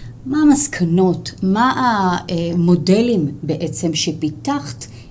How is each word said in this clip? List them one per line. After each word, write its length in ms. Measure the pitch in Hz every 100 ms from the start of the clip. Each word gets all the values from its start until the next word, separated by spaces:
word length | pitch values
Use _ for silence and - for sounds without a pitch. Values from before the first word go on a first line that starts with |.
| - - 262
מה 120 | 294
המסקנות, 960 | 302 277 - - 170 175 185 165 - -
מה 300 | 185 202 254 254 254 208 185 175 -
המודלים 1040 | 170 170 170 170 175 147 202 240 214 143 143
בעצם 520 | 147 156 165 - 170
שפיתחת 880 | 156 - 156 151 151 - 285 - - - - -